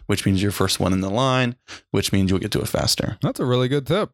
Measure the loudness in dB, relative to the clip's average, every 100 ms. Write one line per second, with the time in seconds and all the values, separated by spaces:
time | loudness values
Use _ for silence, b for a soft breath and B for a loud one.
0 | -2 -2 2 2 0 0 0 0 0 0
1 | 0 0 0 2 0 -4 B B B -2
2 | 0 2 2 2 0 -2 -2 -2 0 0
3 | -2 -2 -4 -2 0 0 2 0 0 -2
4 | -2